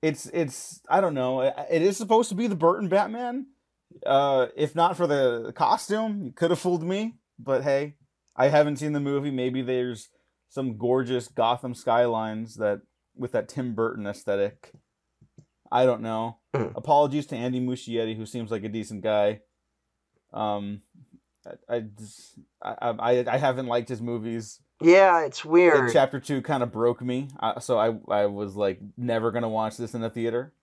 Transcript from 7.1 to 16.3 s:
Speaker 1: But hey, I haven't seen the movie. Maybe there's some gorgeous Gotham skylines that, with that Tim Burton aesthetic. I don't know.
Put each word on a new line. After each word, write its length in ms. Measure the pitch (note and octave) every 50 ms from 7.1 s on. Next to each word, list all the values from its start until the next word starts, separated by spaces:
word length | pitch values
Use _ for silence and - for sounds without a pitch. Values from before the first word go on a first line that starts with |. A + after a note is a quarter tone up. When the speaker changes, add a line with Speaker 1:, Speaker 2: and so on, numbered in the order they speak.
| A3+ _ _ _ _ _
Speaker 1:
But 240 | - C#3 C3+ B2+ C3
hey, 320 | C#3+ C#3 C#3 C#3+ D3+ D3 _ _ _ _ _ _ _ _
I 120 | - B2+ C#3
haven't 280 | D3 D3+ D3+ D3 D3
seen 160 | B2 C#3+ D3+ D3
the 80 | D3
movie. 300 | C#3+ C#3 C#3+ C#3 C#3 D3
Maybe 320 | C3+ B2+ B2+ B2+ B2+ C3 B2+
there's 460 | A#2+ C3 B2+ B2 B2 A#2+ G#2+ - _ _ _ _ _ _ _ _ _
some 280 | _ - C3+ C3 A2+ G#2+
gorgeous 500 | A#2 A#2+ B2 C3 C3 A#2+ B2+ B2 A#2 -
Gotham 460 | _ - A#2 A2+ A#2+ A#2+ - B2+ B2
skylines 840 | - - - A#2 A#2 B2 A#2+ A#2 A2+ A2 A2 A2 A2 A2+ A2+ A2
that, 260 | - A2 G#2 G2+ G2+ - _ _ _ _ _ _
with 160 | - B2 A#2+ -
that 160 | A#2 G#2+ -
Tim 260 | - C#3 C3 B2 A#2
Burton 320 | G2+ A2+ A#2 - - G#2
aesthetic. 680 | G2+ G2+ - - - G2+ G2 G2+ G2+ - _ - - _ - _ _ _ _ _ _ _ _ _ _ _ - - _ _ _ _ _ -
I 120 | B2 B2+
don't 160 | B2+ A#2+ A2+ A2
know. 360 | A2+ A2+ A2 A2+ A#2